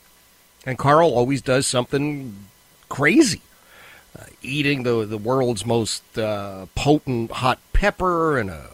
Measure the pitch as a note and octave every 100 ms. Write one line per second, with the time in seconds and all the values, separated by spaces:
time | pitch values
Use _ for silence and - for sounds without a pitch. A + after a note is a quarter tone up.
0 | _ _ _ _ _ _ C3 B2 C#3 D3+
1 | E3+ A#2+ B2 C#3 - B2+ - B2+ B2 C#3
2 | D3 D3 C3 G2+ G2 _ _ _ - -
3 | D3 A#3+ C4 - _ _ _ - - -
4 | _ - - - - D3 C#3+ C#3+ B2 A#2
5 | G#2 G#2+ G#2+ C3 B2 A2 A2 A#2 G#2 -
6 | - A#2 G#2+ G2+ G2+ F#2+ F#2 - C3+ D3+
7 | - A#2+ A2+ - B2+ A#2+ _ - G3 -
8 | F#3 E3+ D#3+ C3+ G2 D#2+ C2